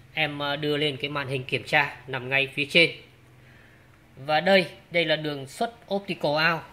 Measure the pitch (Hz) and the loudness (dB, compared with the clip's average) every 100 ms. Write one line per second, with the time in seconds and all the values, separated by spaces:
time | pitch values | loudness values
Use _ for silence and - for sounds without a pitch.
0 | - - 151 147 143 143 147 147 151 131 | -10 -4 -4 -2 -4 -2 -2 0 -2 -2
1 | 143 147 131 135 127 131 - 151 143 - | -6 -6 -4 -6 -4 -4 0 2 2 -4
2 | - 131 123 135 135 139 139 175 165 - | -10 -8 -2 0 0 -4 2 4 4 2
3 | - - - - - - - - - - | -18 -20 -20 -20 -20 -20 -20 -20 -20 -20
4 | _ - 135 156 180 196 175 - - 170 | _ -12 0 2 6 4 4 -4 -4 0
5 | 160 151 151 143 131 - 233 - - 196 | 2 0 -2 -6 -8 -4 -4 -4 -6 -4
6 | 196 170 156 151 165 160 - | -4 -4 0 2 2 0 -4